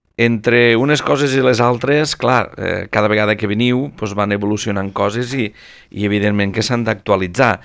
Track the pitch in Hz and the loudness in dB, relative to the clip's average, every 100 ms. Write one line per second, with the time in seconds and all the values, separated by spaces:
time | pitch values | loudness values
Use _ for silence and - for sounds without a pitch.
0 | _ - 117 113 120 120 120 113 135 147 | _ 0 0 2 2 4 4 4 2 0
1 | - 143 143 135 127 117 120 120 127 147 | 0 0 2 2 2 2 2 0 0 0
2 | 151 - 120 123 - - 92 92 98 110 | 0 -2 0 0 -2 -6 -6 -4 -4 0
3 | 104 107 107 104 104 104 123 127 143 - | 2 2 0 0 0 0 2 0 -2 -6
4 | 107 101 104 101 104 107 104 101 98 98 | -6 -2 -2 0 -2 -2 -4 -4 -4 -2
5 | 101 113 123 135 104 - - - - - | -2 -2 -4 -4 -6 -8 -20 -20 -12 -4
6 | 101 104 104 104 98 95 110 120 110 110 | 0 0 0 0 0 -2 -2 -2 -2 -4
7 | - 98 92 90 123 92 | 0 0 0 0 0 0